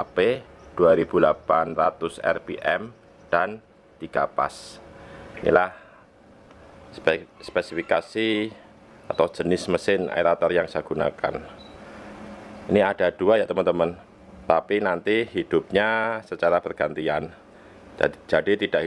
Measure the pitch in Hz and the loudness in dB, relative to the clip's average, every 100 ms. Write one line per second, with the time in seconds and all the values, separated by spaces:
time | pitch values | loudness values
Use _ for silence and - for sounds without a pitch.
0 | 73 - 101 127 - - - - 85 85 | -2 0 2 0 -6 -20 -10 2 4 6
1 | 82 90 76 76 - 80 85 80 82 - | 4 4 4 2 0 0 0 0 0 0
2 | 82 - - 85 - - 76 90 113 123 | -6 -4 -2 -2 -4 -6 -2 -2 -4 -16
3 | - - - 85 95 110 - _ _ - | -20 -20 -2 0 0 -4 -16 _ _ -16
4 | 80 - 71 - 69 - - - - - | -6 -2 -2 0 -2 -4 -18 -18 -20 -20
5 | - - - - - 87 92 - - - | -20 -18 -18 -4 2 4 2 -4 -20 -20
6 | - _ - - - - - - - - | -20 _ -20 -20 -20 -20 -20 -20 -20 -4
7 | - 82 - - - 90 87 85 82 87 | 0 0 -2 -18 -6 -4 -4 -4 -2 -2
8 | - 110 110 107 110 - - - - - | -2 -2 0 0 -2 -8 -20 -20 -20 -16
9 | - - 85 - 85 87 - 87 - 98 | -6 0 0 0 -2 -2 0 -2 0 0
10 | 90 - 85 85 85 87 82 80 - 78 | 0 0 2 2 2 2 0 -4 -4 -2
11 | 80 - - - - - - - - - | -2 -2 -4 -6 -10 -18 -20 -20 -18 -18
12 | - - - - - - - 101 98 101 | -18 -16 -16 -16 -16 -12 2 4 4 2
13 | 90 - 92 110 101 90 90 87 85 87 | 0 2 4 4 2 0 2 2 0 -2
14 | - - - - - 82 - 104 101 85 | -14 -20 -20 -6 0 0 2 0 0 0
15 | 101 110 117 92 82 82 - 95 107 113 | 0 0 0 -4 0 0 2 0 2 0
16 | 113 110 - 87 85 87 82 82 76 78 | -2 -4 -8 0 2 2 0 -4 -4 -2
17 | 78 76 82 - - - - - - - | -2 -2 -4 -10 -20 -20 -20 -20 -14 -2
18 | 73 - - 80 78 104 101 80 | -2 -2 0 0 2 2 2 0